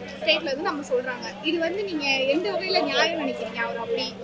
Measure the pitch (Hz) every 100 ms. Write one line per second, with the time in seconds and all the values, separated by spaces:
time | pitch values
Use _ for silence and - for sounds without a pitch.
0 | - - 320 320 320 269 370 302 285 254
1 | 254 247 226 208 311 339 330 381 403 320
2 | 277 269 262 294 403 359 381 370 285 269
3 | 320 320 277 240 226 233 233 233 226 -
4 | 254 -